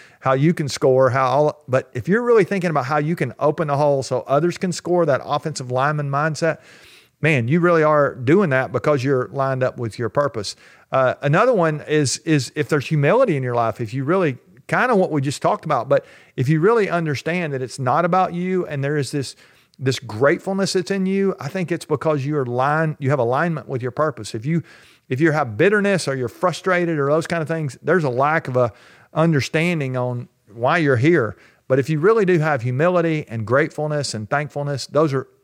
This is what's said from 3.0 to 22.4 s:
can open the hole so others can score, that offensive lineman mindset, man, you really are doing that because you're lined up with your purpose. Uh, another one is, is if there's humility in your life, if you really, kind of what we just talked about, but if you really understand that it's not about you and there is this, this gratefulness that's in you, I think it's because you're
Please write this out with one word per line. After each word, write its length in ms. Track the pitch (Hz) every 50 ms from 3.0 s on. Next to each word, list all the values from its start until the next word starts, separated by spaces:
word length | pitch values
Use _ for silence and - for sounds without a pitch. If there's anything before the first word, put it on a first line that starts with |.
| 151 156 175
can 180 | - 151 123 - -
open 260 | - 151 151 - 165
the 100 | 147 143
hole 280 | 139 151 147 143 135 127
so 160 | - 131 120 - -
others 300 | 135 147 160 175 165 -
can 120 | - 185
score, 360 | 165 - - 165 175 180 170
that 140 | 151 131 120 -
offensive 480 | 98 139 147 - 160 147 - 131 123
lineman 360 | 123 127 135 147 156 151 143 139
mindset, 520 | 143 143 151 160 156 - 165 160 147 - - - - - - - - - _ _ _ -
man, 280 | - 156 160 131 113 117
you 100 | 156 180
really 240 | 165 180 170 160
are 320 | 151 151 151 147 143 127 -
doing 360 | 113 123 123 160 202 208 156
that 200 | 131 131 127 -
because 320 | 120 123 - 156 151 139
you're 240 | 120 143 139 127 123 -
lined 320 | - 139 135 135 135 127 127
up 120 | 123 -
with 220 | - 120 110 - -
your 100 | 120 107
purpose. 460 | - 143 147 139 - 113 98 - - _ - - - _ _ -
Uh, 220 | - 131 131 127 - -
another 300 | - 143 143 180 226 254
one 280 | 247 196 165 160 151 143 92 110
is, 300 | 156 151 147 123 - -
is 340 | - 165 156 143 120 - -
if 140 | 151 143 -
there's 180 | 160 147 -
humility 500 | - 160 151 139 147 196 247 269 233 156
in 60 | 135
your 140 | 131 123 120
life, 240 | 120 117 113 107 -
if 120 | 120 104
you 120 | 117 135 135
really, 340 | 131 175 196 180 151 127 - _ _ _ - _ -
kind 220 | 156 180 220 254
of 80 | 247 190
what 140 | 185 156
we 80 | 151 147
just 200 | 131 147 135 -
talked 240 | - 165 208 202 -
about, 240 | 160 147 120 110 127
but 160 | 143 135 - - - - - _ -
if 140 | - 127 127
you 100 | 160 156
really 320 | 160 208 240 233 196 165
understand 640 | 165 175 165 156 143 120 - 160 165 180 139 147
that 100 | 139 127
it's 160 | 131 117 - -
not 260 | 131 123 127 160 175
about 300 | 175 175 185 185 170 170
you 320 | 175 180 185 185 180 175
and 160 | - 156 135
there 140 | 135 139 151
is 160 | 147 135 -
this, 240 | - 147 123 - - _ - _ _ _ _ _ _ -
this 200 | 131 131 123 -
gratefulness 760 | - 113 104 107 127 143 170 - - 190 196 196 196 -
that's 180 | - 185 175 -
in 160 | 196 196 185
you, 280 | 190 190 196 196 190 180 -
I 100 | - 143
think 220 | - 190 175 147
it's 140 | 175 156 -
because 400 | - 151 - - 160 156 143 127
you're 220 | 143 151 147